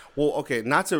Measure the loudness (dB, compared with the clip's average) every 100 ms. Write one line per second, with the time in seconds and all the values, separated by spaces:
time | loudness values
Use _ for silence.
0 | -12 -2 0 0 -2 -4 0 0 2 -2